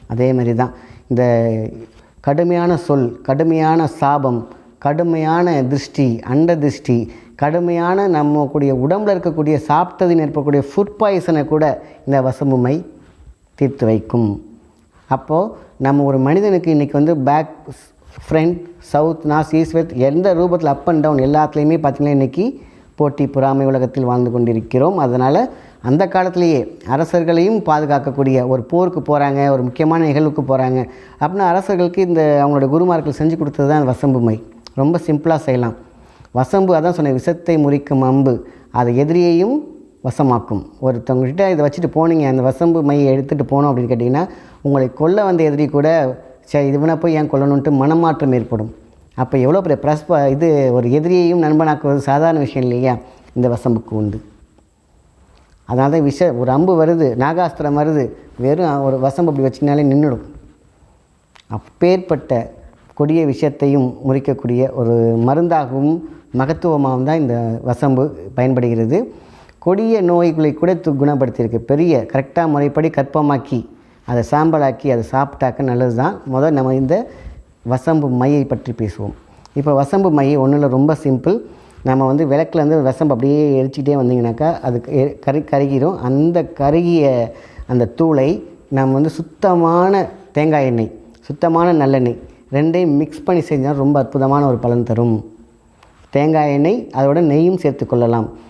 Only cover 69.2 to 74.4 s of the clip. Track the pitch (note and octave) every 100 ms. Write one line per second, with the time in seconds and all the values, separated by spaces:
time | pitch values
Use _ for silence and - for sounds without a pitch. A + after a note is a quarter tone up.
69.2 | - - - - E3+ G3 A3+ A3 F3 F3
70.2 | E3+ D#3+ D3+ D3 F3 E3 D#3+ C#3 C#3+ C#3
71.2 | B2+ - A#2 A#2 A#2 C#3+ E3+ C3 - C3+
72.2 | C3+ E3+ D#3+ C#3+ C#3+ D3 D#3 D3+ C#3 D#3
73.2 | D3 C#3 - B2 - - - _ - A#2+
74.2 | A2 D3